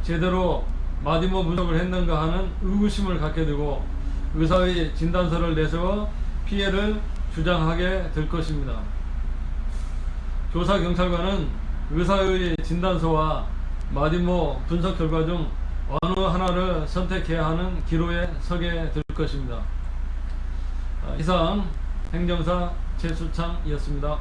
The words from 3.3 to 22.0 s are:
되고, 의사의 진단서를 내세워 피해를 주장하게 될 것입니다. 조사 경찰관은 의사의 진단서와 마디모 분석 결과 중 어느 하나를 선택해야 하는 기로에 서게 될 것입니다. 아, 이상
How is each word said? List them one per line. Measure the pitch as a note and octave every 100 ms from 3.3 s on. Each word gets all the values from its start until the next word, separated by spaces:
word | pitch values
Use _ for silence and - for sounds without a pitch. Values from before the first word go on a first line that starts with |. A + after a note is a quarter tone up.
| D3+ D3+
되고, | D3 D3 C3+ - - - - -
의사의 | D3+ D#3+ F#3 F3+ F3 D#3 -
진단서를 | E3 F3+ F3 E3 E3+
내세워 | D#3 D3+ E3 F3+ G#3 G#3 - - - -
피해를 | G3+ G3 F#3+ G#3 G#3+ - - -
주장하게 | - D#3+ F3 D#3+ E3 F3+ F#3+ F3
될 | - D3+
것입니다. | E3+ D#3 D3 C3 A2 - - - - - - - - - - - - - - - - -
조사 | E3+ F3 G3
경찰관은 | E3+ F3 F3+ F3 F3+ G3 D3 - - - -
의사의 | D3+ F3 G3 F#3+ F#3+ F3 D#3+
진단서와 | - E3+ F#3 F3 E3 D#3 D#3 D3+ - - - - -
마디모 | C3+ D3 F3 F3 F3+ D#3 C3 -
분석 | E3+ F3 F#3
결과 | D#3+ D#3+ D#3+
중 | F3 E3 - - - - C#3
어느 | E3+ F#3+
하나를 | F#3+ F3+ F#3 F3+ F#3 E3 D3+
선택해야 | F3+ F3+ F#3+ - E3 D#3
하는 | E3 F3+ F3 -
기로에 | D#3+ E3+ E3+ F3 E3
서게 | - F3 E3+ E3+ D#3+
될 | D3+ D3+
것입니다. | - D3+ C#3 C3 A2+ G#2+ - - - - - - - - - - - - - -
아, | C3+
이상 | D3+ F3+ E3 G3+ F3+ - - -